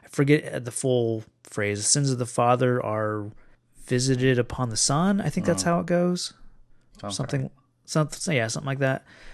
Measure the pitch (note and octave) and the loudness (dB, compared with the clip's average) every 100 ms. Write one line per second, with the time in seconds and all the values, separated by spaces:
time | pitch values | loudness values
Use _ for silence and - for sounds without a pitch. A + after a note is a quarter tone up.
0 | - - C#3+ D3+ C3+ C3+ A#2+ - C3+ B2 | -6 0 4 4 2 -10 -8 -4 0 2
1 | A2+ A2 A2 _ - - G#2 G#2 G#2+ C#3+ | 2 -2 -6 _ -10 -4 -2 -2 0 2
2 | C#3 B2 A#2 - A#2+ B2 B2+ B2 G#2+ G#2+ | 2 0 -2 2 4 4 4 2 0 -2
3 | G#2+ G#2+ G#2 - - _ _ - - B2+ | -2 -4 -8 -14 -20 _ _ -16 -2 0
4 | C3 B2 C3 B2 A#2+ - B2 A2 - C#3+ | 2 2 4 2 0 -2 -4 0 0 2
5 | F#3 G3+ D3+ F#3 F3 E3+ F3 E3+ F3 F3 | 2 2 0 -2 0 0 0 0 2 2
6 | F3+ F3+ - - - - - - _ - | 2 0 -6 -12 -20 -20 -20 -20 _ -14
7 | G#2 G2 C3 C#3 C3+ - _ _ - D#3+ | -8 -6 -4 -4 -4 -10 _ _ -4 0
8 | D3 - - C#3 A2+ - C3+ C3+ C3+ C3+ | 0 -2 -2 0 0 -2 -4 0 0 0
9 | - - - | -6 -20 -18